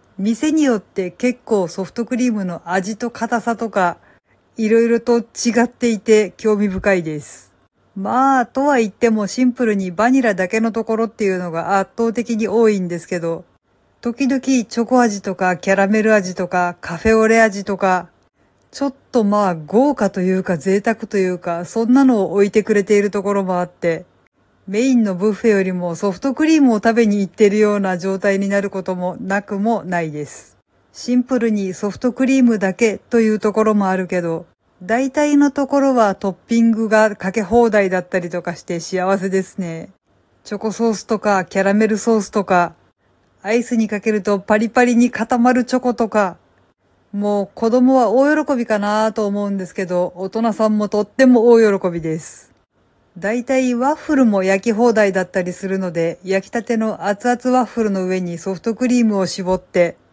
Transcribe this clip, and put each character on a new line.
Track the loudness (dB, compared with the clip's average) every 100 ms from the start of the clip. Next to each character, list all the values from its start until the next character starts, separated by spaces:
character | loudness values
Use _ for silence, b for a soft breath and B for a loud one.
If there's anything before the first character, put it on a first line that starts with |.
| _ -6
店 | -4 -2 0
に | 2
よ | 2 0
っ |
て | -4 -6 -6
結 | -2 -2 -2 -2
構 | -2 0
ソ | -6 -10
フ |
ト | -8
ク | -6 -2
リ | -2
ー |
ム | -2
の | -6 -8 -4
味 | -4 -4 -8
と | -10
硬 | -8 -4 -4
さ | -4 -6
と | -4
か、 | -2 -2 -4 b b b b _ -6
い | 0
ろ | 2
い | 2
ろ | 0
と | 0 -2
違 | -2 -4 -2 0
っ | 0
て | _ -2
い | -2
て | 4 4 2 -2
興 | -2 0
味 | 0
深 | 0 0 0
い |
で | -2 -8
す。 | -10 -18 -20 _ _ _ _ -10
ま | -2 0 2 2
あ、 | 0
と | -2 0
は | 2
言 | 0
っ |
て | 0 0
も | 0 -2
シ | 0 0
ン |
プ | 0 -2
ル | -2
に | -4
バ | -2 2
ニ | 2
ラ | 2 -2
だ | -2
け | -2
の | -2
と | -4
こ | -4 -4
ろ | -4
っ |
て | -2
い | -2
う | -2
の | -6
が | -6 -2 -2
圧 | -2 -2
倒 | -2
的 | -2 -4 -4
に | 0
多 | 2 2
い | 2
ん | -4
で | -6
す | -6
け | -6
ど、 | -4 -8 -12 _ _ _ _ _
時 | -8 -2 -2
々 | 0
チ | 0 0 0
ョ | -4
コ | 0 2
味 | 2 0
と | -8 -2
か | -2 -2
キ | 0
ャ | 2
ラ | 2
メ | 2
ル | 4
味 | 2 0 -6
と | -4
か | -2 -2 -4
カ | -12 -2
フ | 2
ェ | 2
オ | 4
レ | 4
味 | 2 0
と | -8 -2
か、 | 0 0 -4 _ _ _ _ _ _
ち | -6
ょ | -6
っ | -6 _
と | 0
ま | 2 2 0
あ | -2
豪 | -2 2 2 0
華 | -2
と | -2
い | -2
う | -2
か | -2 -4
贅 | 0 0
沢 | 0 -4 -4
と | -2
い | -2
う | -4
か、 | -6 -6
そ | -6 -4 4
ん |
な | 6
の | 6 2
を | 0
置 | 2
い | 2
て | 2
く | 0
れ | -2
て | 2 2
い |
る | 2
と | -4
こ | -2 -2
ろ | -2
も | -4
あ |
っ | -4
て、 | _ -4 -4 -8 _ _ _ _ _ -6
メ | -2
イ | 2 2
ン |
の | 2 0
ブ | -2
ッ |
フ | 0 2
ェ |
よ | 2
り | 0
も | -4 -6 -4
ソ | -6
フ | -4
ト | -6 0
ク | 2
リ | 4
ー |
ム | 4
を | 4
食 | 2
べ | 2 2
に | 0
行 | -2
っ |
て | 2 2
い |
る | 4
よ | 2
う | 2
な | -2 -2
状 | -4 -2
態 | 0 0
に | 0
な | -2
る | -2
こ | -6
と | -6 -4
も | -6 -6
な | -4 -6
く | -4 -4
も | -2 -2
な | -2 -4
い | -4
で | -8 -12
す。 | -14 -20 _ _ _ _
シ | -14 -2 -2
ン |
プ | 0 -2
ル | 0
に | -2 -4
ソ | -6 -8
フ | -4
ト | -6
ク | -2 0
リ | 4
ー |
ム | 4 2
だ | 0 0
け | 0 0
と | _ 0
い | 2
う | 0
と | 0
こ | 2 2
ろ |
も | 2 0
あ | -2
る | -2
け | -4
ど、 | -4 -8 -10 _ _ _
大 | -4 -2 0
体 | 0 2 4
の | 2
と | 0 0
こ | 2
ろ | 2 4
は | 2
ト | 0 -6
ッ | -8 _
ピ | 2
ン | 2
グ | 2 2
が | 2 2 0
か | -6
け | -4
放 | 0 2 4
題 | 2 0
だ | -2
っ | -2
た | -6
り | -4
と | -6
か | -8 -10
し |
て | -8 -8
幸 | -6 -4 -2 -2
せ | -2
で | -4
す | -4 -8
ね。 | -10 -10 -14 _ _ _ _ _
チ | -12 -8
ョ |
コ | -6
ソ | -2 -2
ー |
ス | -2 -4
と | -2
か | 0 0
キ | -2 -2
ャ |
ラ | 2
メ | 2 2
ル | 0
ソ | 0 0
ー |
ス | 0
と | -4 0
か、 | 2 0 -6 _ _ _ _ _ _
ア | -2
イ | -2
ス | 0 -2
に | 0
か | -2
け | -2
る | -2
と | 0 -2
パ | 0 0
リ | 2
パ | 2 4
リ | 4
に | 2
固 | 0 -2 2
ま | 2
る | 2 0
チ | -2
ョ |
コ | -2 -2
と | -2
か、 | 0 -2 -4 _ _ _ _ _ _ _
も | -4 -2 -2 -4
う | -2
子 | 0
供 | 4 4 4
は | 4
大 | 4 4 2 0
喜 | -2
び | 0
か | -2
な | 0 0 0
と | -2 -4
思 | -2 -4
う |
ん | -6
で | -6
す |
け | -8 -4
ど、 | -2 -2 -6
大 | -8
人 | -2 -2
さ | 0 0
ん | 0
も | 0
と | -2
っ | -2
て | 4 6
も | 6 8
大 | 6 6 2
喜 | -2
び | -4
で | -6 -6
す。 | -8 -18 -20 _ _ _ _ _ _ -8
大 | -4 -4
体 | 0 0 0 0
ワ | 0
ッ | -2
フ | 0 2
ル | 4
も | 2
焼 | 2 0
き | 0
放 | 2 2
題 | 4 2
だ | 0
っ | -2
た | -4
り | -4
す | -6 -6
る | -4
の | -4
で、 | -2 -2 -4
焼 | -2 -4 -2
き |
た | -8
て | -2 -2
の | -2 -4 -4
熱 | -2 0
々 | 0 2 0
ワ |
ッ | 0
フ | -2
ル | -2
の | -2 -2
上 | -2
に | -4 -6
ソ | -8
フ | -6
ト | -6
ク | -2 0
リ | 2
ー | 2
ム | 0
を | -2
絞 | -4 -2 -4
っ |
て、 | -2 0 0 -2 _